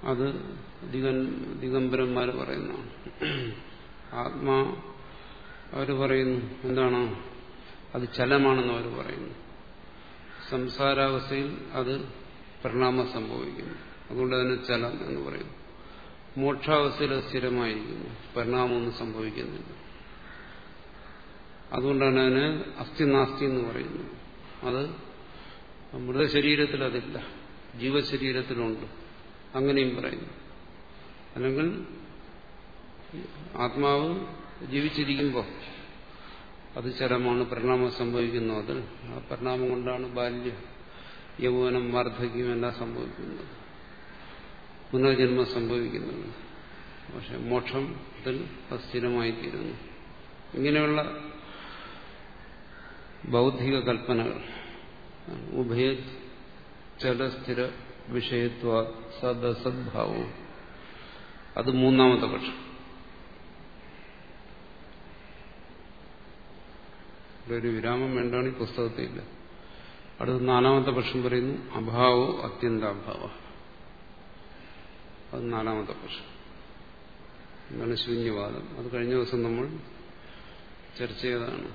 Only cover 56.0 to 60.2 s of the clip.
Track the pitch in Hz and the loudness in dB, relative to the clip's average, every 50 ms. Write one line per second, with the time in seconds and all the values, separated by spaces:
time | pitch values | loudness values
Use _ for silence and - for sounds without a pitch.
56 | - - - - - - - - - - - - - - - - - - - - | -2 -8 -10 -10 -12 -12 -14 -14 -14 -16 -16 -16 -16 -16 -16 -16 -16 -16 -12 -2
57 | - 131 123 120 131 131 123 - - - 127 117 123 127 - - - - - - | 2 2 4 4 2 0 -2 -4 -4 -2 0 0 0 -2 -2 -6 -12 -14 -14 -14
58 | - - 123 123 117 - 127 120 120 120 117 117 120 120 113 113 113 - - - | -10 -2 -2 -2 0 2 2 4 2 2 0 0 2 4 4 4 4 2 -2 -8
59 | - - - - - 123 123 117 120 120 117 113 - 127 127 127 127 113 110 110 | -10 -12 -10 -2 0 0 0 2 2 2 2 2 0 -2 0 0 -4 -4 0 0
60 | 113 104 107 113 | 0 2 2 0